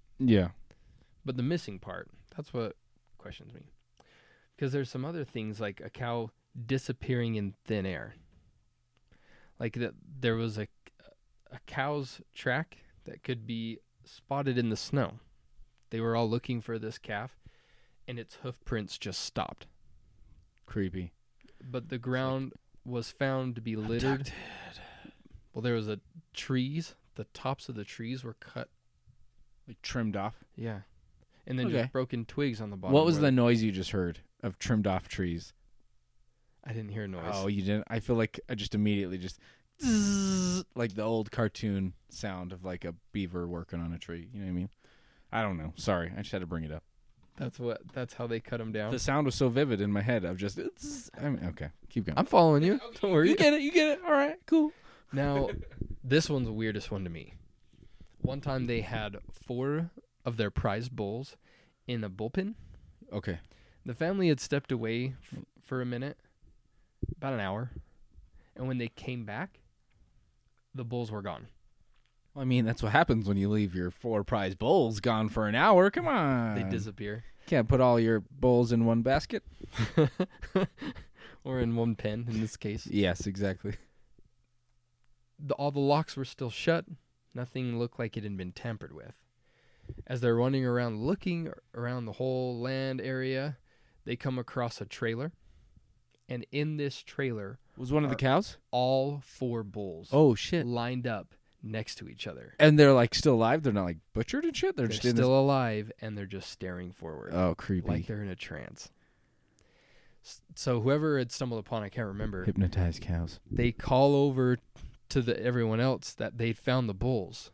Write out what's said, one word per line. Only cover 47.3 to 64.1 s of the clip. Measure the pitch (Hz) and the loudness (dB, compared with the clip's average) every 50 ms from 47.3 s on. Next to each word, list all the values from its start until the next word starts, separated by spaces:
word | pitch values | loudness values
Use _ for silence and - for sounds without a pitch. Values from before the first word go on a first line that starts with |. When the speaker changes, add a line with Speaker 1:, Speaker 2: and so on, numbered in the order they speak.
| _ | _
Speaker 2:
That's | - 147 120 - - | -10 -8 -8 -8 -6
what, | 123 120 107 - - - | -6 -6 -6 -6 -10 -12
that's | - 131 123 117 - | -10 -10 -10 -8 -8
how | - 120 | -8 -6
they | 117 117 113 | -4 -4 -6
cut | - - 123 113 | -4 -6 -8 -6
'em | 113 110 | -6 -4
down? | 107 107 104 110 | -4 -4 -4 -2
Speaker 1:
The | 123 120 | -4 -2
sound | - 143 135 151 147 | 0 0 2 2 2
was | 131 - | 0 2
so | - 135 123 | 2 2 2
vivid | 117 139 151 135 113 95 | 4 2 2 2 2 0
in | 104 104 | 0 2
my | 101 101 | 0 0
head | 104 127 120 107 87 | 2 2 0 0 0
of | 85 92 | -2 -4
just, | 90 101 101 - - - 392 - - | -4 -4 -6 -4 -6 -8 -8 -8 -10
zzz. | 277 294 294 254 - - - - | -12 -12 -12 -12 -14 -14 -10 -6
I | 139 147 | -4 -2
mean, | 127 - - | -2 -2 -4
okay. | 87 - - 73 71 - - - - | -6 -6 -8 -10 -10 -10 -14 -20 -6
Keep | - 120 92 | -4 -4 -4
going. | - 76 - | 0 0 0
Speaker 2:
I'm | 233 | 0
following | - - 190 170 160 151 143 | 6 8 8 8 8 8 6
you. | 160 185 208 | 6 4 2
Speaker 1:
Okay, | 269 - - - - | 0 -2 -8 -6 -2
Speaker 2:
Don't | - 196 | 2 4
worry. | 180 151 160 262 | 6 6 8 6
Speaker 1:
you | 320 | 8
get | - - 294 294 | 8 8 8 8
it. | 302 | 6
You | 277 294 | 4 4
get | 349 339 302 311 285 370 | 4 4 6 4 2 0
it. | 359 | 2
All | 349 | 4
right. | 302 277 285 302 330 370 _ | 4 4 4 2 -2 -6 _
Cool. | - 330 320 302 302 - - - - - - - _ | 4 4 4 4 2 -2 -8 -18 -20 -20 -20 -14 _
Speaker 2:
Now, | 135 135 143 143 139 139 135 110 - - - - - | -2 -2 0 2 2 0 0 -2 -2 -6 -10 -12 -10
Speaker 1:
<laughs> | - - - - - - | -8 -8 -8 -8 -8 0
Speaker 2:
this | 123 135 160 - - | 2 4 4 4 2
one's | 147 135 123 | 0 0 0
the | 113 | -2
weirdest | 107 110 113 110 104 101 - - | -2 -2 -2 -2 -2 -4 -6 -6
one | 107 95 92 | -6 -6 -6
to | 87 | -6
me. | 82 80 - - - - - - _ _ _ _ _ - - - - - - - - - | -8 -10 -12 -16 -18 -20 -20 -20 _ _ _ _ _ -20 -20 -20 -20 -20 -20 -20 -6 -4
One | - 123 135 139 | -2 -2 -2 -4
time | - 143 131 131 123 | -4 -2 -2 -2 0
they | 120 120 113 | 0 -2 -2
had | 104 - 117 110 107 104 98 - - - | -2 -2 -4 -4 -4 -6 -8 -12 -14 -16
four | - - - - 123 123 131 139 147 160 170 175 - - - _ _ _ - | -16 -14 -10 -6 -4 -2 -2 0 0 -2 -2 -4 -8 -14 -20 _ _ _ -8
of | 120 117 | -4 -2
their | 110 107 101 | -2 -2 -2
prize | - - - 113 98 113 123 120 | -2 -2 -2 0 -2 -2 -4 -6
bulls | 120 113 104 98 107 123 135 - - - _ _ _ _ _ _ _ _ _ - | -6 -6 -4 -4 -4 -6 -8 -12 -16 -20 _ _ _ _ _ _ _ _ _ -6
in | 123 113 107 | -4 -4 -4
a | 98 | -6
bullpen. | 92 101 107 127 - 185 190 208 220 - - - - - - - - _ - - | -6 -6 -6 -4 -2 -2 -2 -2 -6 -12 -16 -20 -20 -20 -20 -20 -20 _ -14 -10
Speaker 1:
Okay. | - 104 - - 85 80 - - - - - - _ _ - | -8 -6 -4 -4 -6 -6 -10 -16 -20 -20 -20 -20 _ _ -10
Speaker 2:
The | 127 120 | -8 -4
family | - 160 170 | -2 -2 0